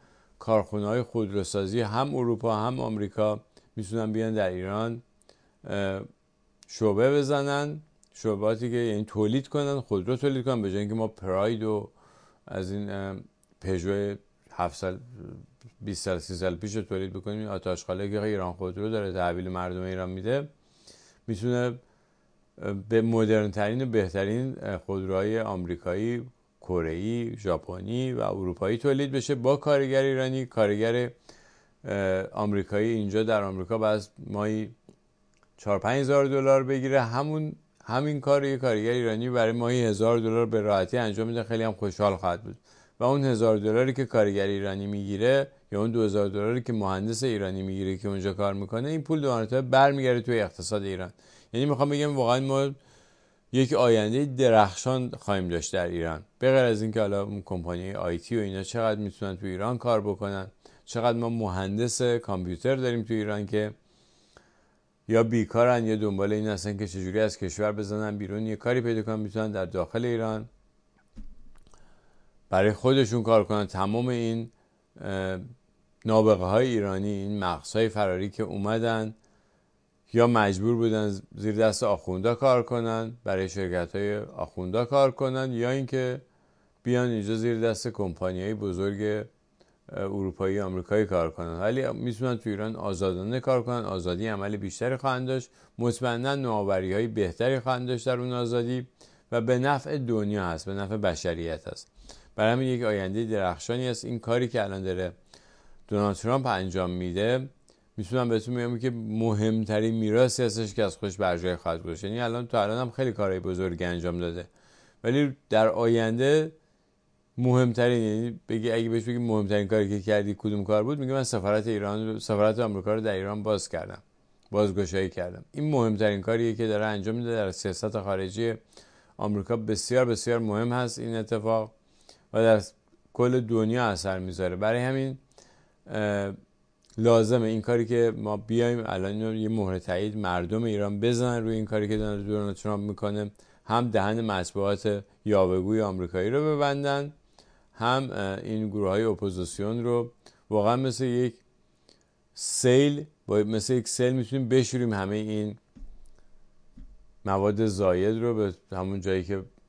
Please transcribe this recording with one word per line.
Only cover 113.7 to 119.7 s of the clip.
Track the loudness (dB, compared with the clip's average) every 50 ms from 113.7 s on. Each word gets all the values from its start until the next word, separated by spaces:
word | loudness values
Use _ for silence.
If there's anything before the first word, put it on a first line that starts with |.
| -2 -2 -2
انجام | -2 -2 -2 -2 -4 -4 -2
داده، | -4 -4 -6 -6 -10 -14 _ _ _ _ _ _ _ _ _ _ -2
ولی | 0 2 2 2 0 -2 _ _ 2
در | 4 4 6 6
آینده | 4 4 2 4 4 4 2 2 0 2 4 4 4 4 2 0 -8 _ _ _ _ _ _ _ _ _ _ _ _ _ _ _ -4 0
مهمترین، | 2 4 6 6 6 4 4 4 4 4 4 4
یعنی | 2 2 0 0 -2 -4 -6 -10 _ -4
بگی، | -4 -2 0 0
اگه | 0 0 0 0
بهش | 0 -2
بگی | -2 -2 -4 -2
مهمترین | 0 2 2 2 2 2 2 2 2
کاری | 2